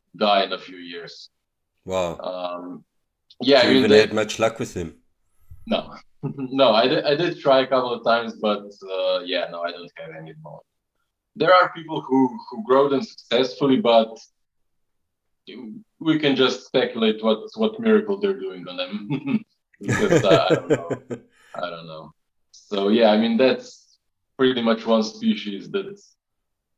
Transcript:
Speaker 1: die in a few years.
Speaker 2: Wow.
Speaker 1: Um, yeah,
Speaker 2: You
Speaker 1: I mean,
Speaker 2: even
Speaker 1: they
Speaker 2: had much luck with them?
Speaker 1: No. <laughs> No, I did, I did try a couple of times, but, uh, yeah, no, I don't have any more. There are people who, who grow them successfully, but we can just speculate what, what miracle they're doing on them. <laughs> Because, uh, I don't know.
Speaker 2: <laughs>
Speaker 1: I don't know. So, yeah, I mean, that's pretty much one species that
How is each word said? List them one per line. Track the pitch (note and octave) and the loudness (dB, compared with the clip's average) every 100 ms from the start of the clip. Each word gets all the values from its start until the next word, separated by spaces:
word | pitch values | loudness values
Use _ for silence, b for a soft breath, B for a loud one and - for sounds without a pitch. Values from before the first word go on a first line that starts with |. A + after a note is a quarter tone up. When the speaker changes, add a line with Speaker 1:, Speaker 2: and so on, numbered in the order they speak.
| _ F2 | _ -2
Speaker 1:
die | - G2+ | 2 2
in | G2 | 2
a | C3 | -6
few | - F2+ | -10 -18
years. | F2 F2 E2 - - _ _ _ _ _ | -16 -14 -16 -18 -20 _ _ _ _ _
Speaker 2:
Wow. | F#2 F#2 F2 D#2+ | -6 -4 -2 -4
Speaker 1:
Um, | F2 F#2 F2+ F2 F2+ - _ _ _ _ _ - | -8 -8 -8 -10 -12 -16 _ _ _ _ _ -6
yeah, | B2 C3+ | 4 4
Speaker 2:
You | A#2+ | 6
Speaker 1:
I | |
mean, | C3 | 4
Speaker 2:
even | - | 6
Speaker 1:
they | G#2+ | 6
Speaker 2:
had | G#2+ | 6
much | G#2+ G#2 - | 0 -2 0
luck | A2 - | -2 -2
with | A#2+ | -10
them? | G2 E2 - _ _ _ _ - - - | -8 -10 -12 _ _ _ _ -20 -16 -6
Speaker 1:
No. | F#2 - - | -6 -6 -18
<laughs> | _ _ | _ _
No, | C#3+ C#3 B2+ C3+ B2+ | -12 -10 -6 2 4
I | G#2+ B2+ | 4 2
did, | - | 0
I | D3 | 0
did | C#3+ F3 - | 0 -2 -2
try | C#3+ C3+ | 2 2
a | B2+ | 4
couple | C3 B2+ | 0 0
of | A2+ | -4
times, | A#2 A#2 A2+ G#2+ | 0 0 0 -4
but, | G#2+ G2+ G#2 - F#2+ | -2 -2 -6 -18 -10
uh, | F#2+ F#2 F#2 | -4 -2 -2
yeah, | F2+ F2+ E2 | -2 -4 -4
no, | E2+ | -8
I | E2+ | -10
don't | F2 E2+ - | -10 -18 -18
have | D#2+ D#2+ | -16 -16
any | D#2+ D#2 | -18 -20
more. | D#2 D#2 _ _ _ _ _ _ _ - | -20 -20 _ _ _ _ _ _ _ -2
There | D#3+ | 4
are | F#3 F3 | 6 4
people | E3 D#3 D#3 | -4 -10 -10
who, | C#3+ C3 B2+ A2+ - | -2 0 0 -4 -16
who | A2+ | -10
grow | G#2+ C3+ C#3+ | 2 2 4
them | C3+ | 0
successfully, | A2 - - A#2 C3 - C#3 B2 | -4 -14 -4 0 0 -2 0 2
but | A2+ A#2 A2+ - - _ _ _ _ _ _ _ _ _ _ _ - A2+ A#2 - - - | 4 4 4 -4 -20 _ _ _ _ _ _ _ _ _ _ _ -20 -18 -16 -18 -20 -6
we | D#3+ D#3 | 0 2
can | D3 B2+ | 2 4
just | B2+ - - | 2 0 -4
speculate | C3 A#2 A#2 A2 - | -2 0 0 0 0
what, | A3 G#3+ - A3 | 0 -2 -4 -2
what | A3 - | -2 0
miracle | A2+ G#2+ - G3 | 2 2 2 -2
they're | G3 F#3+ | -2 -2
doing | - F2+ F2 | -6 -10 -12
on | - | -10
them. | - - - C#3 - A3 - | -8 -8 -6 -6 -2 -4 -4
<laughs> | _ _ _ | _ _ _
Because, | G#2 - G#3 E3 | -4 0 2 4
uh, | G#2 F2 - | 4 4 4
I | C#3+ | 0
don't | - | 0
know. | D3+ - C3+ - | -2 -2 -10 -10
Speaker 2:
<laughs> | A#2+ _ b b | -14 _ b b
Speaker 1:
I | - F2 | -10 -10
don't | E2+ E2 | -10 -14
know. | D#2 D2+ _ _ _ _ | -16 -18 _ _ _ _
So, | - - G2+ G2+ | -20 -8 -2 2
yeah, | A#2 A2 | 4 6
I | G#2+ | 4
mean, | A2+ A2+ | 2 4
that's | C3 - - - _ _ _ _ _ - | 2 2 -6 -20 _ _ _ _ _ 0
pretty | C3 B2 | 0 2
much | A#2 A2 A2+ | 0 0 2
one | A2+ | 0
species | G#2+ - A2+ G2+ G#2 F#2+ F2 | 0 -4 -2 -2 -4 -12 -6
that | G2 F#2+ G2+ _ _ _ _ _ _ _ | -6 -6 -14 _ _ _ _ _ _ _